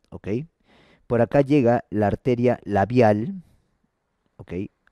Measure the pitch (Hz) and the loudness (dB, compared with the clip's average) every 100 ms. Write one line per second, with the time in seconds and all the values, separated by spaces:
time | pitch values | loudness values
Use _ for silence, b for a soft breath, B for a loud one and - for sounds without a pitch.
0 | _ 95 - 113 160 _ b b b b | _ -16 -8 -8 -8 _ b b b b
1 | _ 117 113 143 135 151 117 120 - 104 | _ 0 0 0 2 2 2 0 -2 -2
2 | 104 - 135 120 120 117 - 101 101 123 | -2 -2 -2 0 0 -2 -2 -2 0 4
3 | 110 104 131 196 - _ _ _ _ _ | 4 4 -2 -10 -16 _ _ _ _ _
4 | _ _ _ - 92 87 101 _ _ | _ _ _ -20 -12 -10 -10 _ _